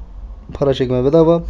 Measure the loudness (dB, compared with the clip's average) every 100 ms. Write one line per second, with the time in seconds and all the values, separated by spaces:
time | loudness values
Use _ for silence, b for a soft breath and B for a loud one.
0 | -18 -16 -16 -16 -12 -4 -2 0 0 0
1 | 2 4 4 2 0